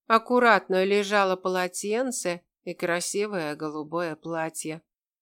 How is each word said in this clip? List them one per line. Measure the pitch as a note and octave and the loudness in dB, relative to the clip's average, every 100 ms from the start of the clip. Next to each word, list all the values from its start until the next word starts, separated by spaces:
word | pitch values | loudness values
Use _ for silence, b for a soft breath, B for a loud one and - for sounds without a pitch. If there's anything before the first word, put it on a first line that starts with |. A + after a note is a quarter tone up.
| - | 0
аккуратно | A3+ A3+ B3 A#3+ G3 - F#3 | 0 4 4 6 6 4 2
лежало | F#3+ G3+ G3+ G#3 F#3+ F#3 | 4 2 2 2 2 0
полотенце | F#3 F#3 F3+ - G3+ A3+ C4 A#3+ F3+ F3 - _ | -2 -2 -2 -4 -4 -2 -2 -4 -4 -6 -10 _
и | - | -14
красивое | F3 F3 E3+ - G#3 G#3+ G3 D3+ D3 | -6 -2 -2 -2 -2 -2 -2 -4 -6
голубое | D#3 D3+ D3 E3 E3+ D3+ | -6 -8 -6 -4 -4 -6
платье. | E3 E3 D#3+ - D#3+ D#3+ - _ _ _ | -8 -6 -4 -6 -10 -10 -14 _ _ _